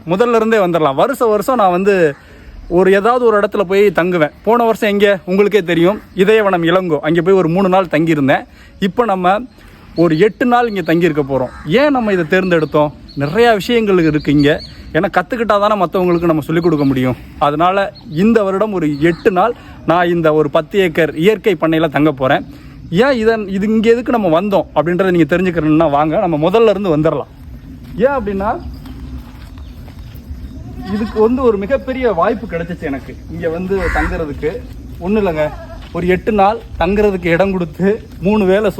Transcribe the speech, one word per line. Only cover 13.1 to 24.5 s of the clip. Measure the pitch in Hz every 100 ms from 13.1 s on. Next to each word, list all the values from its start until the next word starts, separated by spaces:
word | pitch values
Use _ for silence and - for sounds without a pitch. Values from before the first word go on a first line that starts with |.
| -
நிறையா | 143 202 240 214
விஷயங்கள் | 175 240 214 185 160
இருக்கு | 147 139 143
இங்கே. | 143 160 - - - 156
ஏன்னா | 190
கத்துக்கிட்டா | 180 180 247 233 208
தானே | 202 214
மத்தவங்களுக்கு | 170 196 180 170 170
நம்ம | 156
சொல்லிக் | 147 165 175
கொடுக்க | 156 139
முடியும். | 131 127 123 - - 147
அதனால | 151 175 196 190 - - 156
இந்த | 208 226
வருடம் | 196 190 214 190
ஒரு | 156 143 165
எட்டு | 170 226 180
நாள் | 220 240 - - -
நான் | 170 175
இந்த | 175 160 156
ஒரு | 151
பத்து | 165 156 208
ஏக்கர் | 185 160 156 139
இயற்கை | 180 214 226 170
பண்ணையில | 160 160 160 143
தங்க | 151 131
போறேன். | 131 160 - - - - - 170
ஏன் | 269 254
இதன், | 220 226 196 190
இது | 208
இங்க | 220 220
எதுக்கு | 233 233 240
நம்ம | 190 160
வந்தோம் | 202